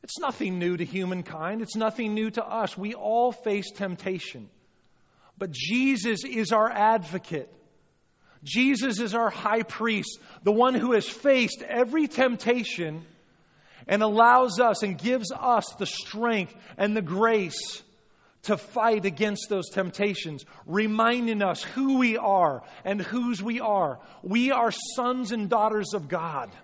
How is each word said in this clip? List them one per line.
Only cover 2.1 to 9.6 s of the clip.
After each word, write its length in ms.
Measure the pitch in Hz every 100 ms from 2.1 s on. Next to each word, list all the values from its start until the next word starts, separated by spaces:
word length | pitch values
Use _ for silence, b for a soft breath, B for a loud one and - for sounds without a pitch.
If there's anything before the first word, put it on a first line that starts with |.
new 160 | 214 220
to 140 | 220 214
us. 320 | 226 220 -
We 160 | 208
all 380 | 240 208 226 247
face 400 | - - 202 190
temptation. 760 | - 196 175 196 185 - 123 104 _ b b b b b b b _
But 140 | 190
Jesus 720 | 131 143 233 269 262 208 208
is 280 | 269 247 202
our 180 | 220 220
advocate. 840 | 226 208 226 160 180 - 156 123 - _ _ _ _ _ _ b b
Jesus 560 | 143 160 262 262 262 202
is 160 | 233 214
our 140 | 226
high 340 | - 208 226